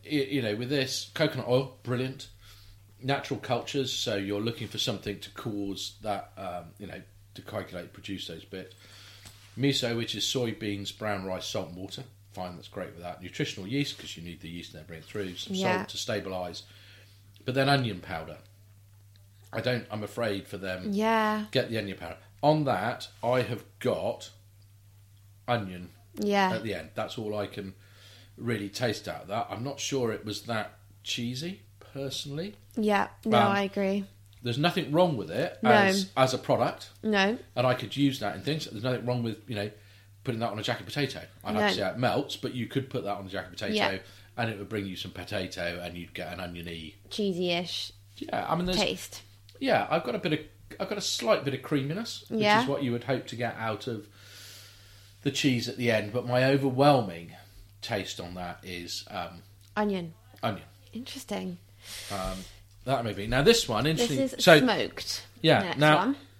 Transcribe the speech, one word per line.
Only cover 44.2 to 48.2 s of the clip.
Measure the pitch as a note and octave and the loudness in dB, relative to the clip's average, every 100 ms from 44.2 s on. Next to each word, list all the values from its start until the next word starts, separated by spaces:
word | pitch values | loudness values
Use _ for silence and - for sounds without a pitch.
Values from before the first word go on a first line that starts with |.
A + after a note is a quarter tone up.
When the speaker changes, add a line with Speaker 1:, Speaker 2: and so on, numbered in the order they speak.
| - - | -14 -4
Speaker 1:
and | A#2 | -4
it | G#2 | -4
would | G2+ | -6
bring | A2 G2 | -4 -4
you | F2+ | -6
some | F#2+ | -10
potato | F#2 F2+ G2+ F2+ - F2 F2 | -10 -6 -4 -4 -4 -4 -4
and | F2 E2+ | -8 -10
you'd | E2+ | -10
get | - E2+ | -8 -8
an | F2+ | -6
oniony | F2+ F2 E2+ E2 D#2 - - | -8 -8 -10 -10 -12 -16 -12
Speaker 2:
Cheesy-ish | - G3+ F3 F3+ E3+ F3+ - - - - | -2 -2 0 0 0 -2 -6 -8 -12 -20
Speaker 1:
Yeah, | - | -14